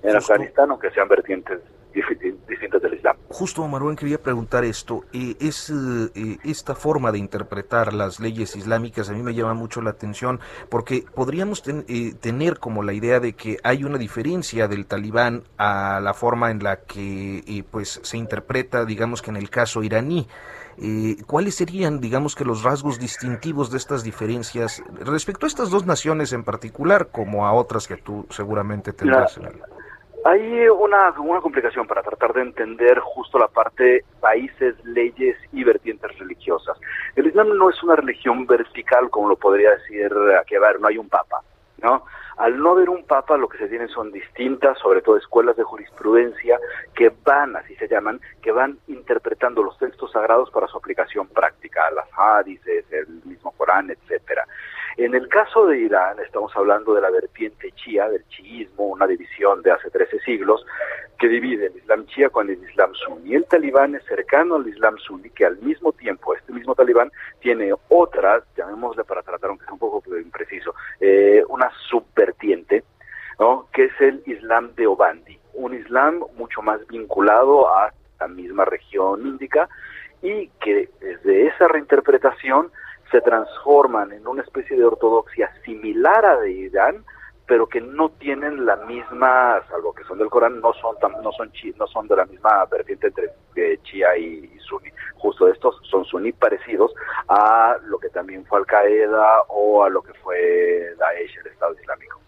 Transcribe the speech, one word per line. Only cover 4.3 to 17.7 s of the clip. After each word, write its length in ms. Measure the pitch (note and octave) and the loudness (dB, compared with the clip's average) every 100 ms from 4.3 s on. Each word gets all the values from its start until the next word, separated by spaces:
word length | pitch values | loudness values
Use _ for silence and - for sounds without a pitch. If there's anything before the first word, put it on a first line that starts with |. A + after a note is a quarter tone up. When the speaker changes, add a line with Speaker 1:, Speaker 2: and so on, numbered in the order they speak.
| A#2+ A2 B2 | -4 -2 -2
Speaker 2:
esto. 400 | A#2+ A2+ - A#2 - | -2 -6 -8 -10 -8
Eh, 220 | B2 B2 - | -10 -10 -6
es, 300 | D3+ - - | -6 -6 -8
eh, 400 | D3+ C3 A#2+ A2+ | -6 -4 -4 -6
eh, 220 | - A2 G2 | -6 -10 -8
esta 320 | D3 D3+ - C3+ | -8 -10 -8 -6
forma 340 | D3 D3+ B2+ | -2 -2 -2
de 80 | G#2 | -4
interpretar 720 | G2 G#2 F#2+ G2 - A#2 A2 | -6 -10 -10 -12 -4 -2 -2
las 280 | G#2 G2 F2 | -2 -6 -6
leyes 340 | A2+ A2+ G#2+ | -8 -6 -10
islámicas 560 | G2+ G2+ A2+ A#2 - G2+ | -8 -4 -4 -4 -8 -8
a 20 | |
mí 120 | G#2 | -8
me 100 | A#2+ | -6
llama 200 | A#2 A2 | -4 -4
mucho 280 | A2+ A2+ A#2+ | -6 -8 -8
la 80 | A2 | -8
atención, 480 | G#2 G#2 G#2 B2 B2+ - - - | -8 -12 -8 -6 -6 -10 -20 -6
porque 360 | A#2 A2+ B2+ - - | -6 -4 -6 -6 -6
podríamos 480 | B2+ D#3 G3 G#3 | -4 -4 -6 -6
ten-, 200 | C3+ D3 C#3+ | -8 -10 -6
eh, 260 | A#2+ A#2 - | -6 -6 -8
tener 400 | A#2 A#2+ E3 D#3+ | -6 -2 -2 -4
como 240 | A2+ G#2+ | -8 -6
la 80 | G2+ | -6
idea 260 | G2+ A#2 B2 | -4 0 0
de 140 | A#2+ | 0
que 260 | G2+ A2 A2 | -8 -10 -4
hay 180 | A#2+ C3 | -2 -2
una 160 | C#3 C#3+ | -2 -6
diferencia 720 | G#2+ - C3 F3+ D#3 A2+ G#2+ | -6 -6 -4 -4 -6 -2 -2
del 180 | G2+ G2 | -2 -6
talibán 560 | G2+ G#2+ A2+ A#2+ A#2+ - - | -8 -4 0 0 -2 -12 -2
a 400 | G#2 G2 G2 G2 | 0 0 -2 -2
la 140 | G2+ | -4
forma 380 | G2 A#2+ A#2+ A#2 | -2 -2 0 -2
en 100 | A2 | -2
la 140 | G2+ F#2+ | -4 -4
que, 640 | - G2+ G2 G2 G2 G2 | -8 -12 -10 -8 -8 -10
eh, 260 | - G#2 | -10 -12
pues, 300 | - | -10